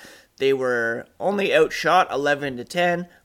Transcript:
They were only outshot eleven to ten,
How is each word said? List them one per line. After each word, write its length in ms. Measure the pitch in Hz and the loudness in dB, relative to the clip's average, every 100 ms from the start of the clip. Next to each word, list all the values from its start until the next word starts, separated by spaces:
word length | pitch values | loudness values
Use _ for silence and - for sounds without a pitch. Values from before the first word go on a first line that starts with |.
| - - _ - | -20 -20 _ -2
They 160 | 135 | 0
were 520 | 135 127 120 117 120 - - | 2 0 0 -2 -4 -8 -6
only 340 | 165 202 196 | -4 -2 0
outshot 560 | 139 156 - 151 180 - | 2 2 0 2 2 2
eleven 460 | 131 143 143 143 123 | 0 0 -2 -4 -8
to 80 | |
ten, 420 | 117 175 175 175 175 _ | -6 -2 0 0 -6 _